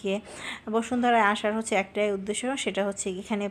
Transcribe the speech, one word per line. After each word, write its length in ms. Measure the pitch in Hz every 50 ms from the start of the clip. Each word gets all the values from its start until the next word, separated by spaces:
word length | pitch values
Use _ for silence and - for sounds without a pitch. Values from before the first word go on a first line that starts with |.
| -
গিয়ে, 180 | 196 196 214 - - - - - - - - - 220
বসুন্ধরায় 520 | 214 226 226 - 254 247 240 240 233 226 208
আসার 300 | 202 214 - - 208 214
হচ্ছে 220 | 220 220 - 220
একটাই 360 | 190 196 196 - 208 208 208
উদ্দেশ্য, 460 | 202 196 190 208 208 - 247 254 262
সেটা 280 | 262 - 208 196 196 202
হচ্ছে 240 | 202 202 - - 202
এখানে 400 | 180 185 202 - 220 202 202 202